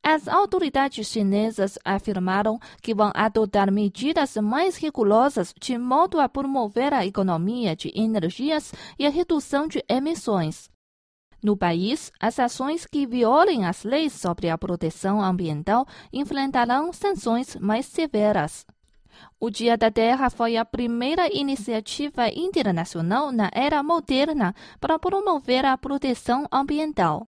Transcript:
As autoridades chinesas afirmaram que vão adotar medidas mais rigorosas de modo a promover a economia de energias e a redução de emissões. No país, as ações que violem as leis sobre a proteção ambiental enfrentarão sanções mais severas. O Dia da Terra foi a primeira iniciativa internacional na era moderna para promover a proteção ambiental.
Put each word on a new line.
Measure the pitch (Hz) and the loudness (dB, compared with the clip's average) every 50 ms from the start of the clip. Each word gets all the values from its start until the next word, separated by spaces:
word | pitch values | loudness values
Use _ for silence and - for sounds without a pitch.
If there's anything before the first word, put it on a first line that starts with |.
| - 302 | 4 2
As | 311 311 - - | 2 2 0 0
autoridades | - 359 415 392 - 370 349 285 - 269 - - - - 214 - | 2 2 2 2 0 0 0 0 2 0 0 0 -2 -6 -8 -4
chinesas | - 226 208 196 196 202 214 226 214 - 190 190 - - _ | -2 0 2 2 2 2 0 0 0 -2 -2 -2 -2 -8 _
afirmaram | - 196 196 - - 202 185 180 185 185 196 208 220 220 233 - - - - | -4 -4 -2 -2 -4 -4 -2 -2 0 0 0 0 0 -2 -4 -8 -18 -20 -12
que | - - 220 | -6 -4 0
vão | 202 214 208 | 2 2 2
adotar | - - 208 220 208 226 220 202 - 208 196 196 | 2 0 0 2 2 0 0 2 2 2 2 4
medidas | 196 208 208 202 - - 240 294 330 349 285 - - | 2 2 0 0 -2 -2 -4 0 2 0 0 0 -2
mais | 214 208 214 240 294 349 381 339 | -2 -2 0 0 2 0 0 0
rigorosas | - 320 311 - - 220 196 208 226 254 285 - 226 175 - - _ | -2 -6 -4 0 2 4 6 6 6 6 4 2 0 -4 -4 -8 _
de | - - 247 | -6 -6 -4
modo | 233 247 247 262 294 349 359 - 320 | -4 -2 0 2 2 2 2 4 2
a | 269 240 | 2 2
promover | _ 269 285 269 269 269 226 208 202 226 262 285 285 | _ -4 -4 -2 -2 -2 -2 -2 -2 0 0 2 2
a | 254 185 | 0 0
economia | 196 202 - 190 190 175 160 170 202 233 247 233 190 160 | 0 0 0 0 0 0 0 0 -2 -2 -2 -2 -2 -2
de | - - - | -4 -6 -8
energias | - - 220 220 220 208 160 175 - - 254 294 320 302 302 - - - - - - | -2 -2 -2 0 0 0 0 -2 -2 -2 -2 0 0 -2 -4 -6 -16 -16 -18 -18 -6
e | - 277 | 0 0
a | 294 | 2
redução | 277 330 349 - 339 294 - - - 277 302 | 2 2 0 2 0 0 0 0 -2 -2 -2
de | 311 - 294 - - | -2 -4 -6 -2 0
emissões. | 247 254 269 - 233 208 - 233 208 185 160 156 165 - - _ _ _ _ _ _ _ _ _ _ _ _ _ _ - | -2 0 0 -2 -4 -4 -2 0 0 0 0 -2 -4 -8 -16 _ _ _ _ _ _ _ _ _ _ _ _ _ _ -2
No | - 208 208 | 0 0 0
país, | 196 185 175 170 170 185 214 262 - - - _ _ | 2 2 0 2 0 0 0 -2 -4 -6 -14 _ _
as | - 170 - - | -4 -2 0 0
ações | 247 240 - - 254 247 320 339 - | 0 0 0 -4 -4 -4 -4 -4 -6
que | - - 294 277 | -4 -2 -2 -2
violem | 233 240 247 240 214 262 302 359 415 339 240 190 | 0 0 2 4 6 6 6 6 4 4 2 0
as | 170 180 - | 0 -2 -4
leis | - 208 262 302 320 285 | -4 -2 0 0 0 -2
sobre | - - - 185 170 - - 170 | -4 -4 -4 -4 -4 -2 -2 -2
a | 160 | -2
proteção | 165 - 180 175 170 - 160 - - - 190 202 214 | -2 -2 -4 -4 -2 -2 -4 -4 -2 -2 0 0 0
ambiental | 202 185 180 185 180 160 151 147 165 - 208 240 269 - - - - _ | 0 0 0 0 -2 -4 -4 -4 0 2 2 2 0 -2 -10 -20 -20 _
enfrentarão | - 254 285 285 302 277 269 269 269 254 240 233 247 269 311 349 | -6 -6 -4 -4 -2 -2 -2 0 2 0 2 2 2 0 0 -2
sanções | 349 - - 403 392 - - 233 226 240 262 - - | -6 -4 -2 -2 -2 -2 -2 -2 -2 -2 -2 -6 -10
mais | - - 202 214 233 277 | -4 -2 0 0 0 -2
severas. | - - - 320 294 - 214 208 214 208 185 147 151 - - - - - _ _ _ _ _ _ _ _ - - - _ _ | -4 -2 -2 -2 0 2 2 2 2 2 2 -2 -4 -6 -14 -20 -20 -20 _ _ _ _ _ _ _ _ -20 -20 -20 _ _
O | 220 233 | -6 -6
Dia | 208 - 220 233 233 | -4 0 2 2 4
da | 220 226 220 | 4 4 2
Terra | 214 233 220 226 254 262 269 247 | 4 4 4 4 4 2 2 0
foi | - - 233 226 233 | 0 0 -2 0 0
a | 226 226 | 0 -2
primeira | _ - - 240 233 233 233 247 269 320 370 349 311 415 | _ -4 -4 -2 -2 -2 -2 -2 0 0 2 0 0 0
iniciativa | 269 285 277 269 254 208 - 226 220 214 - - - 294 294 - - 240 220 | -2 -2 -2 -4 -4 -4 -4 -4 -4 -4 -6 -6 -6 -6 -4 -2 0 0 0
internacional | - - 339 370 392 330 269 202 175 170 156 - - 175 165 170 202 254 302 285 | 0 -2 -6 -2 0 0 2 2 0 0 -2 -4 -4 -4 -2 0 0 0 0 0
na | 254 226 208 180 | 0 0 0 0
era | - - 269 294 302 294 | 0 0 0 2 2 0
moderna | 277 302 339 330 311 - 269 262 285 320 311 285 208 180 196 - - - - - | 2 2 0 0 0 0 2 2 2 2 2 0 0 0 -2 -6 -16 -20 -12 -6
para | - - 320 320 | -2 0 0 0
promover | - 359 381 392 415 415 339 285 - - 247 262 269 | 0 0 0 0 0 0 0 0 0 0 0 2 4
a | 269 262 | 2 0
proteção | 262 - 269 277 277 - 262 240 - - - 240 269 294 - | 0 -2 -4 -4 -2 0 -2 -2 -2 0 -2 0 0 0 0
ambiental. | - 262 277 277 294 302 311 311 294 - 180 165 151 147 226 | 0 0 0 0 -2 -2 -2 -2 0 2 2 2 2 -2 -6